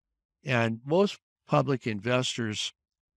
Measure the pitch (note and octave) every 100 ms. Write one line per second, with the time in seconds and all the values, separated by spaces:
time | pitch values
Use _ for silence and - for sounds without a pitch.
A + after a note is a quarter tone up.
0 | _ _ _ _ C#3+ A#2+ A2+ A2+ C3+ F3
1 | G3+ - _ _ - D3 C3 C3 A#2 G#2
2 | A2+ B2+ B2+ - A2+ G#2 - - _ _
3 | _